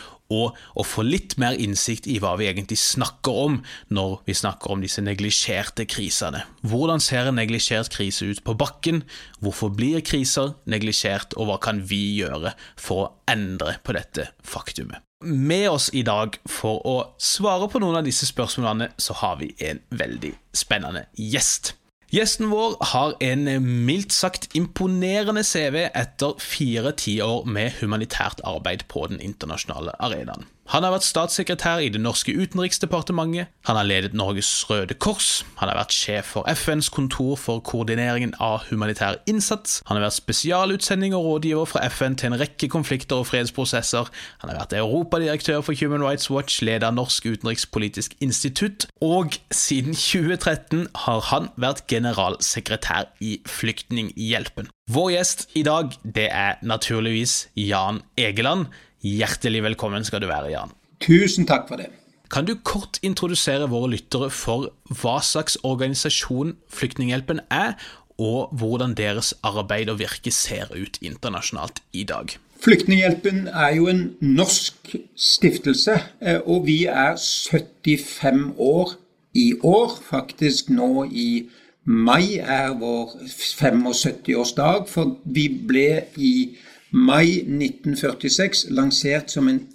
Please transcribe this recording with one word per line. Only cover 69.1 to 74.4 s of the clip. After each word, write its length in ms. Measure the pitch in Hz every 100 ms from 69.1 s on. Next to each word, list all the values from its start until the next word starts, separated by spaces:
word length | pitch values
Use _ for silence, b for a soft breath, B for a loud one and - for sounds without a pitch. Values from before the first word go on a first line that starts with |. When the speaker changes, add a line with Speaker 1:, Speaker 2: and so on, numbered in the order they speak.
| 104 - -
Speaker 1:
arbeid 480 | 107 104 101 107 107
og 80 | 107
virke 260 | 95 - 120
ser 400 | - - 98 101 -
ut 240 | 98 -
internasjonalt 800 | 90 - 120 87 - - 78 - - 87
i 80 | 101
dag? 320 | 69 - - _ -
Speaker 2:
Flyktninghjelpen 840 | - 180 - 190 185 170 196 190 185
er 240 | 170 147 160
jo 100 | 170
en 160 | 185 180 -
norsk 720 | 143 135